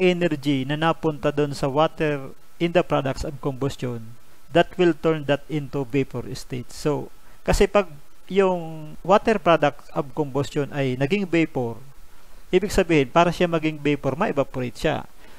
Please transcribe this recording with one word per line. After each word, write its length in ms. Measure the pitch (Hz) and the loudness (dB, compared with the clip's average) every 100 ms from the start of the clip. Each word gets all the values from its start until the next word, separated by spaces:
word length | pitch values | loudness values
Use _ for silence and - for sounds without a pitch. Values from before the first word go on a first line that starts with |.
energy 640 | 185 180 175 151 139 139 | 2 4 2 0 0 0
na 140 | 131 151 | 0 0
napunta 500 | 165 160 160 147 151 | 2 2 0 0 0
dun 180 | - 147 | 2 0
sa 140 | 139 143 | 0 0
water 680 | 135 156 - 156 147 135 - - - | 2 2 2 -2 -2 -6 -12 -14 -4
in 160 | 170 | 2
the 80 | 175 165 | 2 4
products 400 | 147 135 131 - | 2 0 -2 -4
of 100 | 143 | -4
combustion 720 | 147 131 135 - 127 117 110 - - - - | -4 -2 -4 -4 -6 -6 -10 -12 -14 -14 0
that 200 | 160 170 - | 2 4 4
will 160 | 180 156 | 2 4
turn 300 | 165 160 143 | 2 0 0
that 180 | 143 - | -2 0
into 340 | 151 139 143 | -6 -4 -4
vapor 400 | 131 139 135 127 110 | -2 0 0 -4 -8
state. 380 | - - 127 123 | -8 -8 -8 -8
So, 400 | - 156 139 131 - - - | -4 -2 -2 -4 -12 -14 -8
kasi 240 | - - 202 | 0 4 4
pag 220 | 202 190 147 - - - | 4 0 -4 -14 -14 -2
yung 680 | 185 190 180 160 160 151 156 | 2 4 2 -4 -8 -10 -8
water 320 | 160 196 - 214 | 4 4 6 2
product 480 | 180 160 147 - - | 6 6 4 0 -4
of 240 | - 143 143 | -6 -4 -4
combustion 560 | 147 131 135 156 139 | -2 -2 -2 -2 -2
ay 240 | 143 135 127 | -2 -2 0
naging 320 | 139 202 190 | 0 0 2
vapor, 480 | 170 156 143 120 110 - - - - - - - | 2 2 0 -4 -6 -12 -14 -14 -12 -12 -12 0
ibig 240 | 185 196 | 2 2
sabihin, 400 | - 190 165 135 | 2 4 4 4
para 160 | 165 175 | 4 4
siya 220 | 170 175 | 4 2
maging 320 | 165 156 156 | 2 0 -2
vapor, 340 | 147 143 139 135 | 0 0 0 0
ma-evaporate 640 | 208 139 131 135 123 - | 0 0 -2 -2 -6 -2
siya. 240 | 160 139 - - - | -2 -2 -4 -12 -14